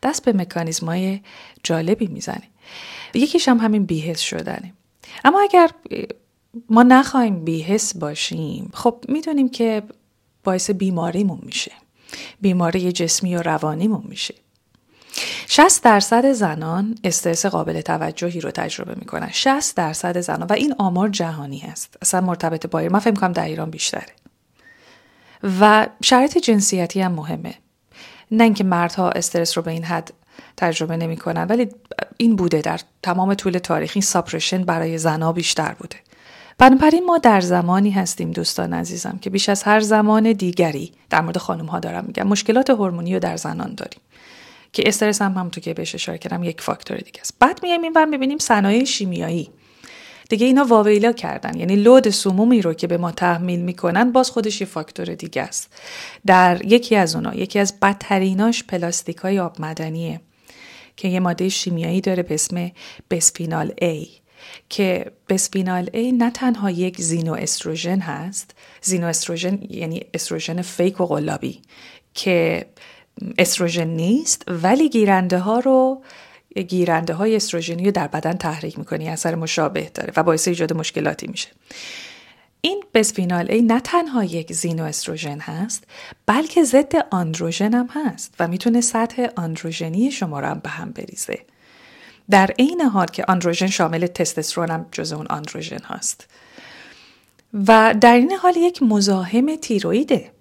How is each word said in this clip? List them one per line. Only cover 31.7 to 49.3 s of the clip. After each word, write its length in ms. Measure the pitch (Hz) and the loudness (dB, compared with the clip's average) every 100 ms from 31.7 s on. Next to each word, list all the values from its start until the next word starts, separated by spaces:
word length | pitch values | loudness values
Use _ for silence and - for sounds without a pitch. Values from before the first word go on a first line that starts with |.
| - _ - - - | -4 _ -12 -12 0
این 180 | 233 208 | 2 2
بوده 260 | 180 160 | 2 0
در 180 | 160 165 - _ | -2 -6 -8 _
تمام 300 | - 180 190 | -4 -2 0
طول 240 | 196 190 180 | 0 -2 -4
تاریخ، 340 | 180 160 156 202 | -2 -2 -2 -2
این 60 | |
ساپرشن 640 | 196 180 165 160 165 185 | 0 0 -2 -4 -4 -2
برای 340 | 180 165 165 165 | -2 -2 -2 -2
زنها 340 | 160 156 160 | -2 0 0
بیشتر 420 | 170 165 - 156 | -2 -2 -2 -4
بوده. 220 | - - - _ _ - - - - | -6 -14 -18 _ _ -20 -20 -20 8
بنابراین 480 | 262 262 302 320 359 | 8 10 6 4 4
ما 120 | 339 | 4
در 240 | 247 208 | 6 6
زمانی 500 | 180 180 175 185 202 | 4 2 2 2 2
هستیم 400 | 196 180 - 170 | 2 -2 -4 -6
دوستان 420 | 170 170 - 175 | -4 -4 -2 -4
عزیزم 440 | - 170 180 185 190 | -4 -4 -6 -8 -8
که 80 | - | -4
بیش 200 | 196 - | -2 0
از 140 | 202 | 0
هر 160 | 208 214 | 4 2
زمان 520 | 214 214 208 214 220 | 4 4 4 4 4
دیگری، 600 | 214 185 175 170 147 170 _ _ | 2 0 2 0 0 -10 _ _
در 120 | - | 0
مورد 160 | 165 175 | 2 -4
خانم‌ها 420 | - 170 160 175 | -4 -6 -6 -6
دارم 240 | 170 170 180 | -6 -8 -8
می‌گم، 220 | 196 196 | -4 0
مشکلات 420 | 202 - 226 262 | 0 2 2 4
هورمونی 440 | 247 196 175 170 | 2 2 -2 -4
رو 60 | 185 | -2
در 180 | 175 165 | -2 -4
زنان 380 | 151 165 - - | -6 -6 -8 -10
داریم 240 | - - _ _ - - - - _ | -14 -16 _ _ -20 -20 -20 -20 _
که 140 | - - | 0 2
استرس 340 | 208 214 208 | 2 0 2
هم 100 | 202 | 0
همونطور 320 | 190 180 170 | -2 -6 -8
که 100 | 165 | -8
بهش 220 | 165 165 170 | -8 -8 -8
اشاره 220 | - 165 | -8 -8
کردم 260 | 175 165 | -8 -6
یک 180 | 175 160 | -6 -6
فاکتور 360 | - - - - | -6 -6 -6 -12
دیگه 240 | - - | -12 -14
است. 120 | - - | -14 0
بعد 200 | 254 359 | 0 0
میایم 180 | 359 349 | -2 -2
اینور 240 | 330 330 311 | 0 2 2
می‌بینیم 320 | 294 262 294 | 0 -2 -4
صنایع 460 | - 214 196 220 | 0 2 4 2
شیمیایی. 680 | 262 - 196 170 165 | 2 -2 -4 -4 -4